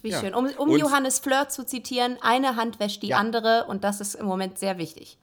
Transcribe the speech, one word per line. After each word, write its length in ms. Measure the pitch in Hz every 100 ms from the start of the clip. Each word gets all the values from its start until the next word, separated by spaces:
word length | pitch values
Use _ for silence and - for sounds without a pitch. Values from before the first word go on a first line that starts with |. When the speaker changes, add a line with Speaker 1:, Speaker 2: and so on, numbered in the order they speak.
Speaker 1:
wie 80 | 220
Speaker 2:
Ja. 100 | 165
Speaker 1:
schön. 140 | 196
Um, 120 | 214 262 277
um 120 | 285
Speaker 2:
Und 80 | 302
Speaker 1:
Johannes 400 | 302 277 262 262
Fleur 300 | 277 262 277
zu 160 | -
zitieren, 520 | 240 247 - 247 247 247
"Eine 360 | 226 247 269 226
Hand 220 | 233 -
wäscht 220 | 208 -
die 60 | 202
Speaker 3:
Ja. 100 | -
Speaker 1:
andere", 480 | 220 226 220 226 233
und 160 | 196
das 160 | 202 202
ist 140 | 202
im 120 | - 208
Moment 320 | 185 185 185
sehr 200 | 196 185
wichtig. 400 | 160 - - -